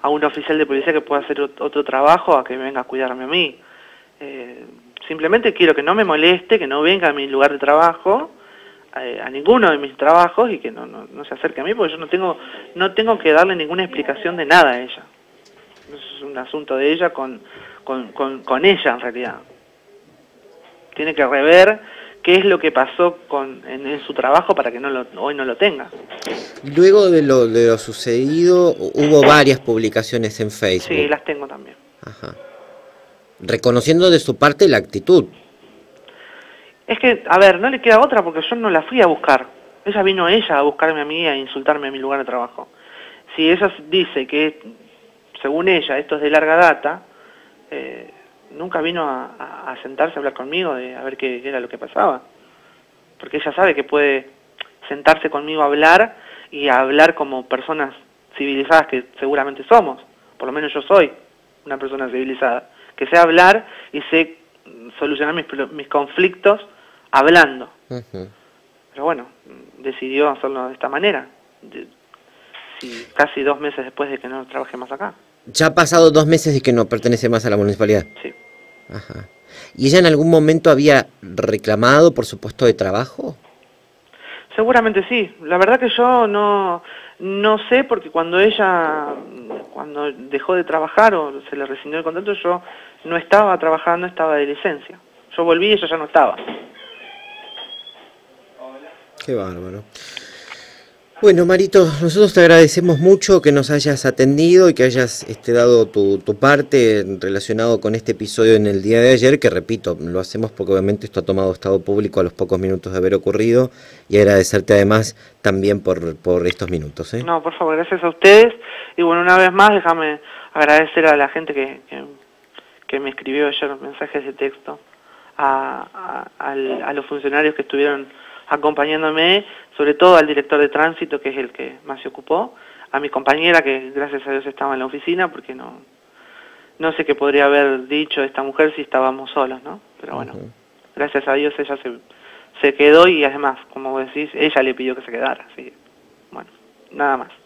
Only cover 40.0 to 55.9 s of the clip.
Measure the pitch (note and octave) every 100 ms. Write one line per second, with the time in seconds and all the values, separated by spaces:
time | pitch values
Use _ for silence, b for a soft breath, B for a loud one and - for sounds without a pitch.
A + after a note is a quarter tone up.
40 | F#3+ F#3+ E3+ A3 G#3+ D3 C#3+ C#3+ D#3+ D#3
41 | D3 D#3+ E3 C#3 C3+ C#3 C3+ D3 C#3 C3+
42 | C3+ C#3 C3+ B2 A#2+ - - B B B
43 | B B _ - D#3+ F3 G3 - D3+ F#3
44 | F3 D3 C3 D3 D#3 D3+ - - _ _
45 | _ _ _ - C#3 D3+ F#3 F3 - C#3
46 | D3 D3+ D3 D3+ D#3 D#3+ F3 D3 D3 F3+
47 | _ b b b b b _ C#3+ - A#1+
48 | - _ _ _ _ C#3+ F3+ F3+ D#3+ E3+
49 | D3+ C3 B2+ - C3+ - - B2+ C3 C3+
50 | D#3+ D3+ C#3+ - C3 E3+ F3+ C3 B2+ B2+
51 | C3 C3 C3 B2 C3+ C3+ A#2+ - B2+ -
52 | G3 B2 _ b b b b b b _
53 | _ _ - D3 D3 C#3+ F#3+ D3 C3+ D3
54 | D3 C3+ C3 _ _ _ - _ - C#3+
55 | D3 D#3+ D#3 D3 D3+ D#3 C#3+ D3 D#3+